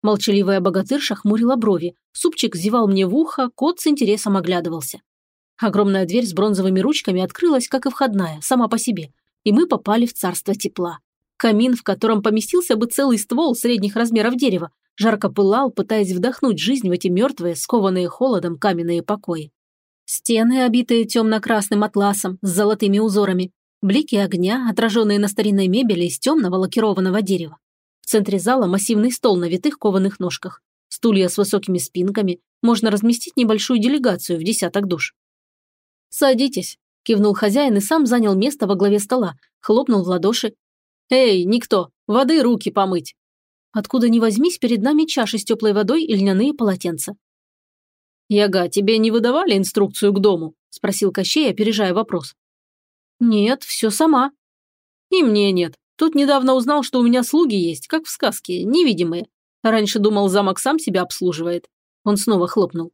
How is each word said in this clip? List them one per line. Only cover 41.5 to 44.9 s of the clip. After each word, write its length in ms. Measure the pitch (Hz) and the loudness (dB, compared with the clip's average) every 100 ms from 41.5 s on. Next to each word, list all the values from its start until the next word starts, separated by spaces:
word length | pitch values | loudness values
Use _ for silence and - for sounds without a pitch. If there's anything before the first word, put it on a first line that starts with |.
| 240 - 196 170 _ - | 0 0 -2 -2 _ -2
воды 340 | 214 269 320 | 0 2 4
руки 280 | 240 233 220 | 4 0 -2
помыть!» 460 | - 190 180 - _ _ _ _ _ _ | -2 0 -2 -6 _ _ _ _ _ _
Откуда 360 | 220 202 262 233 | -8 -2 0 2
ни 120 | 233 | 4
возьмись, 380 | 226 208 320 - | 2 2 0 0
перед 240 | 233 233 | -2 0
нами 220 | 226 | 2